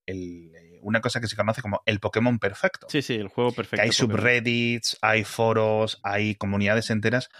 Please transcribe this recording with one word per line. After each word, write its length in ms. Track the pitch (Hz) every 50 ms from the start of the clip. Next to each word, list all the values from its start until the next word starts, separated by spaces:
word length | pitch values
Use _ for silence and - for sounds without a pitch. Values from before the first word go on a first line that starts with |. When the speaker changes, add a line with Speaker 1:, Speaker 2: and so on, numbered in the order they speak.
| _
Speaker 1:
el, 500 | - 95 95 92 90 87 85 82 82 80
eh, 240 | 85 85 82 87 -
una 200 | - 104 110 113
cosa 180 | - 107 - 120
que 80 | 113
se 80 | 107 -
conoce 260 | 107 101 107 110 -
como 200 | - 104 101 - -
el 140 | - 107 101
Pokémon 400 | - 104 - 110 113 123 120 110
perfecto. 480 | - 98 95 - - 185 - - - -
Speaker 2:
Sí, 120 | - 151
sí, 140 | 131 - 127
el 120 | 110 104
juego 240 | 95 - - 120 123
perfecto 240 | 117 - 110 - -
Speaker 1:
Que 60 | 101
hay 80 | 110 113
Speaker 2:
Pokémon. 220 | 110 - 135 113 104
Speaker 1:
subreddits, 800 | 101 107 123 123 120 113 123 117 120 117 117 120 117 - - - -
hay 240 | - 110 110 110 107
foros, 720 | - - - 113 113 110 110 110 107 110 110 110 110 - -
hay 340 | - 98 101 104 107 107 101
comunidades 540 | - - 98 101 101 101 101 107 113 107 -
enteras 360 | 117 107 104 113 117 127 123 - - -